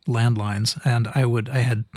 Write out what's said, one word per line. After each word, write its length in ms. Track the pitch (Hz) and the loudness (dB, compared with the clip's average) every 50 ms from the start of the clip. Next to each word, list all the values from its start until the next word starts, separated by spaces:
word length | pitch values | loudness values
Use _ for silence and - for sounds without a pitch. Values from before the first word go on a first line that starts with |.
| _ | _
landlines, 760 | - 120 113 113 120 117 104 104 104 101 101 110 - - - - | -2 0 2 2 2 2 2 0 -2 -2 0 -2 -2 -2 -2 -2
and 240 | 135 120 117 110 - - | 0 0 0 0 0 0
I 100 | 139 131 | 0 0
would, 240 | 120 117 117 110 - | 2 0 0 -2 -2
I 100 | 135 127 | -2 0
had, 260 | 120 123 113 107 110 - - | 0 2 0 -2 -4 -6 -12